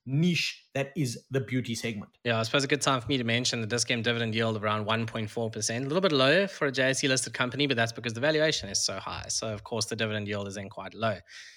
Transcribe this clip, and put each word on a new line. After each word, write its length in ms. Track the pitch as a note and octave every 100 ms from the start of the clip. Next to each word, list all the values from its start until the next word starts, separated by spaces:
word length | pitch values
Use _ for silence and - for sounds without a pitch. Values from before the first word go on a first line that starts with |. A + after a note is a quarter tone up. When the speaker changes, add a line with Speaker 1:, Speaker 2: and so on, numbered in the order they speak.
| -
Speaker 1:
niche 600 | C#3 F3 D3+ - - _
that 180 | C#3 C#3
is 240 | - C3 G2+ -
the 100 | C3
beauty 340 | A2 B2+ A2+
segment. 360 | A2+ A#2 G#2+ - _
Speaker 2:
Yeah, 140 | A#2+ A2+
I 40 |
suppose 200 | A2+ C#3+
a 40 | C#3
good 160 | C#3+
time 180 | C#3+ C3
for 80 | A#2
me 80 | C#3
to 80 |
mention 380 | A#2 A#2 B2 B2
the 40 | G#2+
Dis-Chem 360 | A#2 - A#2+
dividend 320 | A#2 A#2 A2+
yield 200 | A2 A2+
of 80 | A2
around 220 | G#2+ G#2+
one 220 | G#2+ A2 A2+
point 240 | A#2 G#2+
four 180 | - A2+
percent. 380 | A2 G2+ A#2 C3+
A 20 |
little 140 | E3
bit 100 | F#3
low 340 | C#3+ C3+ E3 G3
for 200 | - C#3+
a 60 |
J 180 | C3 C3
S 120 | C3+
E 60 | C#3
listed 240 | C3 A#2
company, 340 | - B2+ B2 C#3+
but 120 | A#2+
that's 140 | A2+
because 200 | - A#2
the 80 | A2+
valuation 480 | C#3+ D#3 D#3 D3 G2+
is 160 | G2
so 140 | - G2
high. 260 | F#2 F2+ -
So, 220 | - A2+
of 100 | G#2
course, 220 | - A2+ G#2+
the 100 | A2+
dividend 320 | A2 G#2+ G2+
yield 180 | G#2 G2+
is 100 | G2
then 120 | G2
quite 240 | G2 F#2+
low. 240 | - A2 F#2 - - -